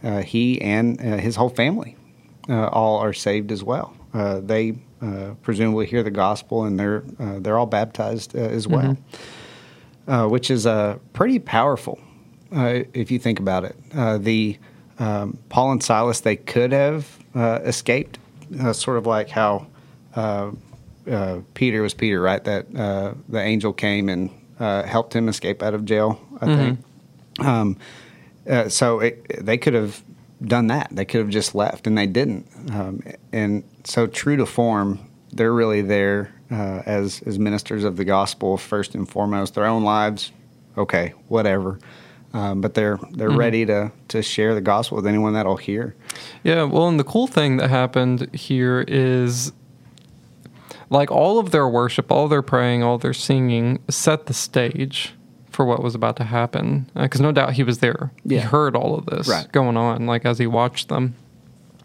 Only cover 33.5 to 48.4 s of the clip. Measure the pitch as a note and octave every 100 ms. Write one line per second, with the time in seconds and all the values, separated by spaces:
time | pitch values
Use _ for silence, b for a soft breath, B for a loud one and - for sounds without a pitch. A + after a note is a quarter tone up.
33.5 | G#2 - - - B2 A#2 - C#3+ D3 -
34.5 | - A#2 G#2+ G2+ G2 - - - - A2+
35.5 | A#2 A2 G#2 G2 G2+ G2 G2+ G2+ - -
36.5 | A2 G2 F#2+ - G#2 G2 - - G2 G#2
37.5 | G#2 - G#2+ G#2 F2+ F#2+ G2 G2 - G2+
38.5 | F#2+ - G#2 F#2+ - F#2 G2 G2+ G2+ F#2+
39.5 | - G#2+ A2+ G#2 G#2+ G#2+ G#2 - - -
40.5 | _ - - G2+ F2 E2+ - - A2+ G#2
41.5 | F#2+ F#2+ G2 B B B B - A2 G2+
42.5 | G2 F#2+ A2 G#2 G2 - - A2 A2 A#2
43.5 | A2+ A2 G#2 G#2+ - - A2+ G#2 - G#2+
44.5 | A2 F#2+ G2+ - - G2+ G#2+ G#2+ G#2+ F#2+
45.5 | F#2+ - G#2 A#2+ - B B B B E3+
46.5 | E3 C#3+ D#3+ F3 D#3 C3+ A3 B3+ - C#3+
47.5 | C3 B2 B2+ B2+ B2+ B2+ B2 - -